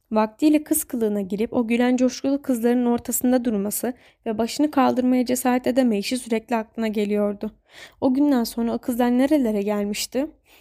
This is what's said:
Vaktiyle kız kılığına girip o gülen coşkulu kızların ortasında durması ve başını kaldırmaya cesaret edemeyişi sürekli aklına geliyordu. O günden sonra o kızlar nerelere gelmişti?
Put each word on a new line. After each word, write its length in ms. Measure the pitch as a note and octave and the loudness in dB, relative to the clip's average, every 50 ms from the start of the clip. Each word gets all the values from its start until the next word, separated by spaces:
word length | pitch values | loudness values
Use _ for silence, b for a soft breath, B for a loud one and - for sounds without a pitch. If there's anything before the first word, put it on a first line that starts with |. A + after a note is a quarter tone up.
| _ - | _ -4
Vaktiyle 540 | A3 G#3+ G#3+ G#3+ G#3+ - D4 D#4 D4+ D4+ D4+ | 0 0 0 0 -2 2 2 4 4 4 2
kız 200 | - D#4+ D#4 - | 0 -2 -2 -2
kılığına 360 | - - A#3+ A3+ G#3+ G#3 G#3 | -4 -4 -2 -2 0 0 -2
girip 320 | G3 F#3 G#3 F#3+ A3+ A#3 - | -4 -4 -4 -4 -4 -2 -2
o 140 | B3+ A#3+ | -2 0
gülen 300 | A3 A#3 A#3 B3 B3 B3+ | 0 2 2 2 2 2
coşkulu 460 | A#3+ B3+ B3 B3+ - - C#4 C#4 C#4 C#4+ | 2 2 0 0 0 -2 -2 -2 -2 0
kızların 440 | - C4 A3+ A3 A#3+ A#3+ B3 B3 | -2 -2 0 2 2 2 2 2
ortasında 580 | A#3+ A#3+ A#3+ A#3+ - A#3 - - B3 B3+ B3+ A#3+ | 2 0 0 -2 -4 -6 -2 0 2 2 2 2
durması 480 | B3+ A3 G3 G3 G#3 G3+ - - A#3 B3+ b b b b b b | 0 -2 -2 -2 -4 -4 -4 -6 -6 -6 b b b b b b
ve 120 | A#3 A3 G#3+ | -6 -2 -2
başını 320 | A#3 A#3 - - D4 D4+ | -2 -2 0 0 0 0
kaldırmaya 540 | D4 C#4+ B3+ B3 B3 B3 B3 B3+ B3+ B3+ B3 | 2 2 2 2 2 2 2 2 2 2 2
cesaret 420 | A#3 B3+ B3+ - B3+ B3 B3+ B3+ | 0 -2 -2 0 0 0 0 0
edemeyişi 520 | B3 A#3+ C4 C4 A#3+ G#3+ G3+ G3+ - C4 B3 | 0 2 2 2 2 2 0 -2 -2 -4 -6
sürekli 380 | - A3+ A#3 A3 A3 - A#3+ | -4 -4 -4 -4 -4 -2 -4
aklına 320 | A3+ G#3+ - - - A3+ A3 | -4 -4 -6 -6 -4 -4 -2
geliyordu. 640 | G#3 A3 G#3 G3+ G#3 G#3 G#3 G#3 G#3 G#3 - G#3+ - _ B B B B B B B B | -2 -2 -2 0 0 0 0 -2 -2 -4 -8 -10 -10 _ B B B B B B B B
O 140 | - C#4 B3+ | 0 0 2
günden 300 | C4+ D4 D4 C#4 B3 A3+ | 2 2 2 2 2 0
sonra 300 | A3+ - A#3+ A#3 A#3 A3+ | -2 -4 -4 -4 -2 -2
o 40 | A#3+ | -4
kızlar 400 | - - B3 A#3 B3 A#3+ B3 B3 | -4 -4 -2 0 2 2 2 2
nerelere 440 | C4 C#4 D#4 D4 B3+ A3 G#3+ G3+ G3+ | 2 4 4 2 2 2 0 0 0
gelmişti? 640 | G#3 G#3 G#3 G3+ G3+ G#3 - - - - B3+ C#4+ D#4 - _ B B B B | -2 -2 -2 -2 -4 -4 -6 -6 -6 -4 -4 -4 -4 -6 _ B B B B